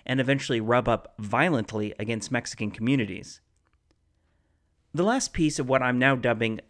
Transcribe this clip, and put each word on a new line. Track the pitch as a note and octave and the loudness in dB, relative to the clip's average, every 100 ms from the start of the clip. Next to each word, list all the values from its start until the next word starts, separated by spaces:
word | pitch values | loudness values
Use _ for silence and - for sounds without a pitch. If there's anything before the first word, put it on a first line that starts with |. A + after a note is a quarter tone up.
and | - C3 | -4 0
eventually | B2+ C#3 - A#2+ | 2 0 0 -2
rub | A2 B2 A#2+ | 2 2 4
up | A2 - - | 0 -2 -14
violently | G#2 A2+ F3 C#3 G#2+ G#2+ G#2+ - | -2 2 2 2 -2 -4 -4 -4
against | G#2+ A2+ - | -4 -4 -2
Mexican | A#2+ - - G#2 | -4 -4 -6 -6
communities. | - A#2 C3+ G#2 F#2 - - _ _ _ _ _ _ _ _ _ _ _ _ _ _ _ | -2 0 2 0 -6 -14 -20 _ _ _ _ _ _ _ _ _ _ _ _ _ _ _
The | D3 | 0
last | F#3+ B3+ - | 2 2 -2
piece | - D#3 C#3+ | 0 0 0
of | B2+ | 0
what | C3 | 2
I'm | B2+ B2 | 2 4
now | C3 C3 | 4 4
dubbing | A#2+ A2+ A2+ A2 - | 2 0 0 -4 -10